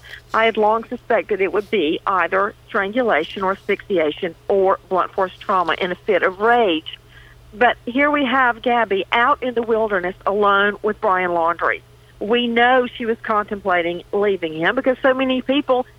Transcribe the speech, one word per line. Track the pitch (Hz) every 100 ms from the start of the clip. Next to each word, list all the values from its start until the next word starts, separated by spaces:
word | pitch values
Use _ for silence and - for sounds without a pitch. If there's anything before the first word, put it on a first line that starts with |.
| - - -
I | 214 226
had | 220
long | 208 226
suspected | 226 240 - 226 170 196
it | 190
would | 180 208
be | 214 151 170 -
either | 190 170 190 202 - -
strangulation | 220 196 220 240 151 170 -
or | 190
asphyxiation | 196 - 196 - 185 156 151 180 165 -
or | 196 190 185 -
blunt | 185 175
force | - 190 -
trauma | - 196 165 151
in | 185
a | 180
fit | - 180
of | 214 185
rage. | 220 240 214 160 - - - - - - -
But | 208 233 - -
here | 240 285
we | 294 262
have | 262 254 226
Gabby | 247 240 220 196 -
out | 233 240 285
in | 254
the | 233
wilderness | 226 220 220 196 180 196 -
alone | 202 202 196 202 202
with | 214 208
Brian | 214 185 180
Laundrie. | 170 165 165 160 85 - - - -
We | 208 240 240
know | 233 240 262 247
she | - 233
was | 226
contemplating | - 214 208 208 196 175 170 175 -
leaving | 202 208 196 165
him | 156 170 247
because | 262 254
so | 277
many | 262 262 262
people | - 277 - 254 254